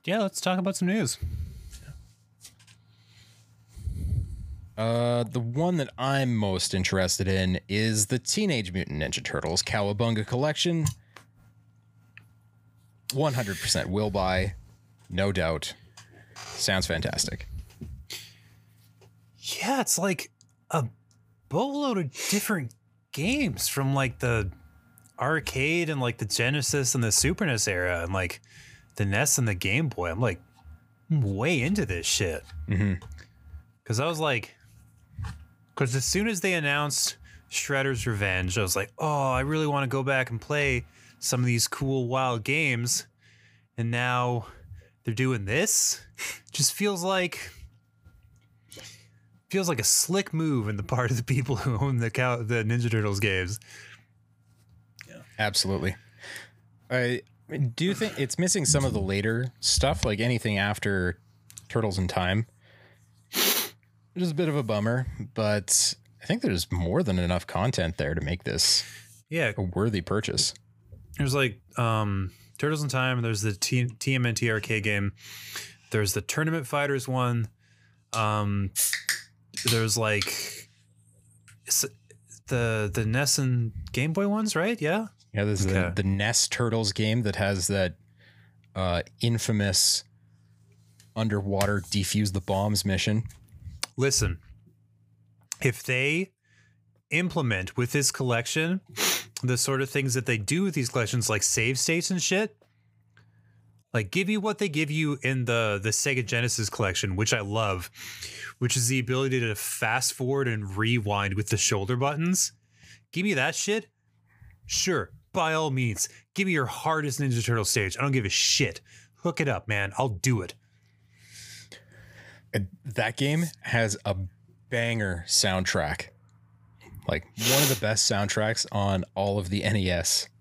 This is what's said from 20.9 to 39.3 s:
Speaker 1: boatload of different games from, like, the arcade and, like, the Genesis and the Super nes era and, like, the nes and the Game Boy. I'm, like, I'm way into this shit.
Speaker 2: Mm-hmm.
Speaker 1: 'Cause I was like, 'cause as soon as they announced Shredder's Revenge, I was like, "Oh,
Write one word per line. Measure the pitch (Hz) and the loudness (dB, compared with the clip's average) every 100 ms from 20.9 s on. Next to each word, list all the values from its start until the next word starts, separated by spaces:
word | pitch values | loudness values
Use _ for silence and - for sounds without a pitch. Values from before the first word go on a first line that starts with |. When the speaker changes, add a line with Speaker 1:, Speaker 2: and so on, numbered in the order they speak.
| - _ _ _ _ _ | -8 _ _ _ _ _
Speaker 1:
boatload | 151 269 285 285 202 | -2 -2 0 0 0
of | 143 - - | -2 -6 -2
different | 202 - 190 120 - _ _ _ | -2 0 -2 -4 -12 _ _ _
games | - 170 294 226 90 - | -4 -2 0 0 0 -2
from, | 139 135 | 0 0
like, | 139 131 - | 2 0 0
the | 123 117 95 - - - _ - - - | 0 2 0 -6 -20 -20 _ -20 -20 -4
arcade | 131 156 - 135 143 170 160 | 0 0 -2 0 2 2 2
and, | 143 | 0
like, | 123 120 | 0 0
the | |
Genesis | 107 - 120 147 131 143 127 127 | -2 0 2 2 0 0 2 2
and | |
the | 117 | 2
Super | - 135 - 180 | 4 2 2 0
nes | 117 107 | 2 2
era | 90 90 87 | 2 0 0
and, | 85 | 0
like, | 95 90 - - - - - - - | -2 -2 -6 -16 -20 -20 -20 -16 -2
the | |
nes | 104 101 151 - | 0 2 2 2
and | 113 | 2
the | |
Game | 90 95 117 156 | 0 0 0 0
Boy. | - 87 | -2 -4
I'm, | 82 | 0
like, | 120 87 - _ - - _ _ _ | 0 -2 -10 _ -20 -20 _ _ _
I'm | 156 104 98 | 2 2 0
way | 139 160 | 0 2
into | 131 208 104 | 2 0 -2
this | 87 82 | -2 -2
shit. | - 95 76 - 80 78 | 0 0 -4 -10 -12 -4
Speaker 2:
Mm-hmm. | 95 101 90 - - - - - - - _ | 0 0 -2 -8 -18 -20 -20 -20 -20 -20 _
Speaker 1:
'Cause | - 110 | -4 -2
I | 151 | -2
was | 160 | 0
like, | 156 120 - - - - - _ _ - - - - - _ | 0 0 -4 -18 -20 -20 -20 _ _ -10 -10 -10 -18 -20 _
'cause | - 127 | -2 0
as | 131 | 0
soon | - 185 220 | 0 0 0
as | 196 | 0
they | 190 | 0
announced | 175 147 143 147 - - - - - _ | 0 2 0 0 0 -2 -4 -20 -20 _
Shredder's | - - 139 135 123 123 | -8 0 0 2 0 -2
Revenge, | 104 101 92 92 101 | 0 0 2 0 0
I | |
was | 95 98 | 0 0
like, | 101 - | -4 -4
"Oh, | 156 147 135 | -2 2 2